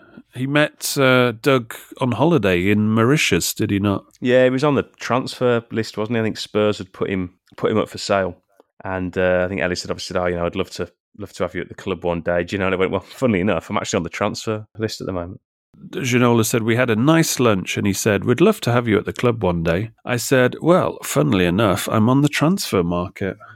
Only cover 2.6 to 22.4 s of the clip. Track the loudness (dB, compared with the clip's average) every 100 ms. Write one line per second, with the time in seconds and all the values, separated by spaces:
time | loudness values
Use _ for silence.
2.6 | 2 2 2 2 4 2 2 0 0 -4
3.6 | -2 -2 -2 -2 -6 _ 2 4 4 2
4.6 | 2 0 -2 _ -4 -2 -2 -2 0 0
5.6 | -2 -6 -6 -6 -4 -2 -2 -4 -4 0
6.6 | 0 0 -8 -8 -4 -4 -6 -10 _ -6
7.6 | -2 0 -2 -6 -2 0 -2 -6 _ _
8.6 | _ -16 -8 -6 -6 -2 0 2 0 -2
9.6 | -4 -4 -6 -8 -6 -4 -2 -2 -4 -4
10.6 | -6 -8 -12 _ _ -18 -16 -8 -8 -6
11.6 | -10 -10 -8 -6 -4 -4 -2 -2 -2 -2
12.6 | -2 0 0 -2 -6 -2 0 2 2 -2
13.6 | -2 -6 -2 -2 -4 -4 -4 -4 -6 -8
14.6 | -8 -8 -6 -6 -8 -6 -8 -12 _ _
15.6 | _ -20 -12 -6 -2 2 4 4 2 0
16.6 | 0 0 2 2 4 4 2 2 2 2
17.6 | 0 -2 -2 0 0 0 2 2 2 2
18.6 | 0 0 2 0 0 -2 -2 0 0 0
19.6 | 0 -2 -4 -10 -6 -6 2 4 4 2
20.6 | 2 2 2 -4 -4 0 2 4 2 2
21.6 | 2 0 0 2 4 4 2 2